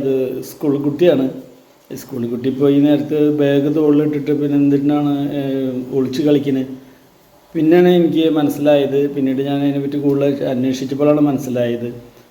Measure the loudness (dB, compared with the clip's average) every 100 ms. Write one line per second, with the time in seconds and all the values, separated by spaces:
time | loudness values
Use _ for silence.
0 | 0 -2 -2 -6 -12 -6 -2 -2 -2 2
1 | 2 4 0 -4 -16 -20 _ _ -16 -16
2 | -12 -8 -6 -4 -4 0 2 4 4 2
3 | 0 0 0 2 2 2 2 2 2 2
4 | 2 -2 -2 -2 0 2 2 2 0 0
5 | 0 -2 -4 -4 -4 -4 -4 -6 -6 -4
6 | -2 0 2 2 2 -2 -4 -10 -20 -20
7 | _ _ _ _ _ -2 4 6 6 4
8 | 2 2 0 2 0 0 2 2 2 0
9 | -2 -2 -2 -2 -2 -2 -2 -2 -4 -2
10 | 0 0 0 -2 -2 -2 -2 -2 -4 -2
11 | 2 2 2 0 -2 -2 -2 -4 -6 -12
12 | -18 -20 _